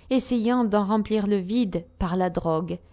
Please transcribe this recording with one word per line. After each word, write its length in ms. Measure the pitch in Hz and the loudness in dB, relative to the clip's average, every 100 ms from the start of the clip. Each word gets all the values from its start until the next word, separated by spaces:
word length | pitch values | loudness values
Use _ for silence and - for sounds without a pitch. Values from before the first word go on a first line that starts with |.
| - | -2
essayant 540 | 262 - 247 220 247 | 0 0 0 2 2
d'en 220 | 226 208 196 | 2 2 2
remplir 420 | 220 208 214 202 | 0 0 0 0
le 80 | 202 | 0
vide 500 | 180 240 220 170 - - | 0 0 0 -2 -8 -6
par 160 | 180 185 | -2 0
la 160 | 180 | 0
drogue, 480 | 175 165 160 170 170 - | 0 -2 -2 -2 -8 -12